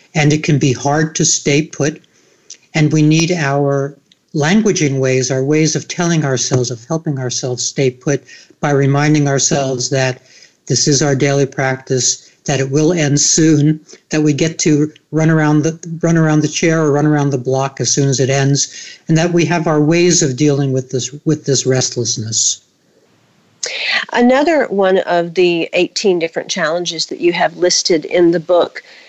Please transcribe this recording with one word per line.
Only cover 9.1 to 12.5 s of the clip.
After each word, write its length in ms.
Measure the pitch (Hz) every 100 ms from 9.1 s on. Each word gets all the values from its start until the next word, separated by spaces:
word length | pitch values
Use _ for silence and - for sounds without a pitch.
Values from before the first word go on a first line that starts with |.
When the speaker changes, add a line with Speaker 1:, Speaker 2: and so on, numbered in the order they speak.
| 151 143
Speaker 1:
ourselves 640 | 139 - 143 135 127 120
that 320 | 135 131 123 _ - - _ -
this 200 | 131 -
is 160 | 139
our 140 | 147 135
daily 300 | 139 139 135
practice, 840 | - 131 131 - 131 131 - - _
that 160 | -